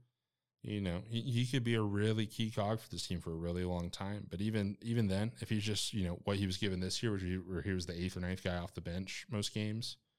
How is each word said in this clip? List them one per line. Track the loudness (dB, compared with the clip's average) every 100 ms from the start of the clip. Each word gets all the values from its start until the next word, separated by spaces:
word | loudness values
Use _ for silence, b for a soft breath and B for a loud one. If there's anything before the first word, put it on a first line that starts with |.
| -18 _ _ _ _ _
you | -4 0
know, | 0 0 -2
he, | -2
he | 2 2 2
could | 2
be | 2 4
a |
really | 4 4 4 4 0
key | 0 -2
cog | 0 0 0
for | -2
this | -6 -4
team | -4
for | -2
a | -4
really | -2 0
long | 0 0 -2
time. | -4 -4 -4 -6
But | -2
even, | 0 2 0 -2
even | 0 2 4
then, | 4 2 -2
if | -2
he's | 0
just, | 2 0 0
you | 0
know, | 0 0 0
what | 2
he | 2
was | 2
given | 0 0
this | 0 0
year, | 0
where | 0
he, | 0 -2
where | 0 -2
he | 0
was | 0 0
the | -2
eighth | -2 0
or |
ninth | -2 0
guy | 0 -2
off | -4
the | -6
bench | -4 -4 -4 -8 -4
most | -2 -2
games, | -2 -2 -2 -4 -8 _